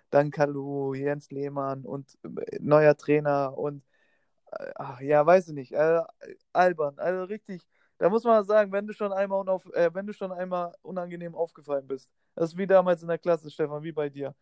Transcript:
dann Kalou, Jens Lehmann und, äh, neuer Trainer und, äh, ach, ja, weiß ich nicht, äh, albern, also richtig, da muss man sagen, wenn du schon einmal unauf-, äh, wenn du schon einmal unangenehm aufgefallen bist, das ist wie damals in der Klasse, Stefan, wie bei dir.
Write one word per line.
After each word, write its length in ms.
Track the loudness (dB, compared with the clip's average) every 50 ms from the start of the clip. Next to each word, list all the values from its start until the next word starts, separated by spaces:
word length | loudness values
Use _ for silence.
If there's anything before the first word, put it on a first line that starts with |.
| _ _
dann 180 | 2 2 2 2
Kalou, 640 | 0 0 0 0 0 -6 -8 -6 -6 -4 -4 -4 -4
Jens 380 | -2 -2 -2 -2 -4 -6 _
Lehmann 520 | -10 -8 -8 -6 -6 -6 -6 -6 -6 -8 -8
und, 300 | -10 -10 -10 -10 _ _ _ _
äh, 360 | -12 -10 -8 -8 -8 -8 -6
neuer 340 | 0 4 4 6 8 6 6
Trainer 600 | 4 2 0 0 2 2 0 0 0 -2 -4 -4
und, 260 | -6 -6 -6 -6 -8 _ _ _ _ _ _ _ _ _ _ _ _ _ _
äh, 200 | -14 -12 -12 -12 -12
ach, 260 | -12 -12 -12 -12 -10
ja, 240 | 0 2 4 4 6
weiß 220 | 8 6 6 4
ich 60 | 0 -10
nicht, 160 | -12 -10 -6
äh, 300 | 0 0 2 4 4 2 0 -4 -12 _ -18 -18 -18 _ _ _ _
albern, 460 | 2 4 4 2 0 -4 -4 -4 -4
also 240 | -4 -4 -4 -4 -6
richtig, 420 | -8 -10 -12 _ -12 -14 -14 _ _ _ _ _ _ _
da 120 | _ 0 2
muss 140 | 2 2 2
man 200 | 4 4 4 4
sagen, 260 | 4 4 4 4 4
wenn 140 | 0 -4 -4
du 80 | -6 -8
schon 180 | -6 -6 -4
einmal 280 | -2 -2 -2 0 -2 -4
unauf-, 320 | -2 -2 -4 -4 -4 -6 0
äh, 160 | 2 2 2 2
wenn 120 | -2 -8
du 80 | -8 -10
schon 180 | -10 -10 -10
einmal 420 | -8 -8 -6 -4 -4 -4 -4 -6 -10 -16 _
unangenehm 500 | -10 -8 -8 -8 -8 -10 -10 -12 -12 -4
aufgefallen 540 | -4 -6 -6 _ -18 -6 -4 -4 -4 -2
bist, 220 | -4 -10 -10 -10 _ _ _ _ _ _
das 160 | -4 -4 -4
ist 60 | -2
wie 100 | -6 2
damals 340 | 6 6 6 6 6 0 -2
in 60 | -2
der 100 | -6 -6
Klasse, 320 | -4 0 0 0 0 0 -12
Stefan, 320 | -6 -4 -4 -4 -4 -8 -10
wie 80 | -8 -6
bei 160 | -4 -4 -4
dir. 260 | -4 -8 -10 -10 -10 _